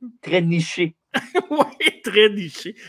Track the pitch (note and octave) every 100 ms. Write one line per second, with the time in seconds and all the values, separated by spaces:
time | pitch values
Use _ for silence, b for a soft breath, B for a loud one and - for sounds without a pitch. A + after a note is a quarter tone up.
0 | B3 _ - F3 E3+ E3+ D#3+ - E3+ -
1 | _ - - F4+ F#4 D4+ - - D4+ -
2 | - G3+ G#3+ G3+ E3+ - F3 -